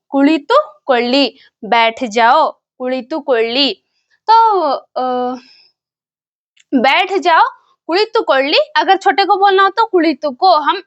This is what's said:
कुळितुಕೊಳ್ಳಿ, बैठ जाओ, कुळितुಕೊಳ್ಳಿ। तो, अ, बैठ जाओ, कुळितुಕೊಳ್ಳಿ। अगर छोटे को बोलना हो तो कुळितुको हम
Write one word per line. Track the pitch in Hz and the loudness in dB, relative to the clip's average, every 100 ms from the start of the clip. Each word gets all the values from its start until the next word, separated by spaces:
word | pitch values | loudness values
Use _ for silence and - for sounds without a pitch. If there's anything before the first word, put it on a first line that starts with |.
| _ | _
कुळितुಕೊಳ್ಳಿ, | 277 277 320 294 508 622 - - 247 240 262 269 - _ _ | 0 2 0 0 0 0 -8 -4 -2 0 0 -2 -4 _ _
बैठ | 214 233 226 226 | -4 0 0 -2
जाओ, | 254 208 233 285 302 - _ _ | -6 0 2 2 0 -4 _ _
कुळितुಕೊಳ್ಳಿ। | 254 254 247 320 285 240 226 240 285 - _ _ _ _ - | -8 -6 -6 -10 -2 -2 0 -2 -2 -4 _ _ _ _ 0
तो, | 453 453 403 311 262 - - | 2 4 2 -2 -4 -8 -8
अ, | 254 247 247 254 - _ _ _ _ _ _ _ _ _ _ _ _ | -6 -4 -6 -8 -14 _ _ _ _ _ _ _ _ _ _ _ _
बैठ | 277 220 302 392 | -2 0 -2 -2
जाओ, | 392 302 330 494 - _ _ _ | -4 0 0 0 -4 _ _ _
कुळितुಕೊಳ್ಳಿ। | 339 440 453 - 269 269 392 605 - | -2 -2 -2 -2 0 0 0 -2 -2
अगर | 320 381 | 0 0
छोटे | 381 381 | 0 -2
को | 392 392 | 0 2
बोलना | 392 381 | 2 2
हो | 392 | 2
तो | 381 453 | 0 0
कुळितुको | 370 320 285 302 254 381 320 | 0 0 -2 -6 -2 2 2
हम | 294 339 | 2 -4